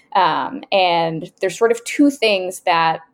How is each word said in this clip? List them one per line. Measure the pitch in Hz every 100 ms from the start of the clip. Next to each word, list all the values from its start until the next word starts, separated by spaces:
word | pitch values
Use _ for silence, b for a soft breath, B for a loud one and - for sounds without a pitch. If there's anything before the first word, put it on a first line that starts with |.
| B 202
Um, | 170 143 131 - -
and | 196 180 170 165 160 170 _
there's | 190 170
sort | 226
of | 226
two | - - 285
things | 277 220 196 185 -
that, | 185 165 165 160 -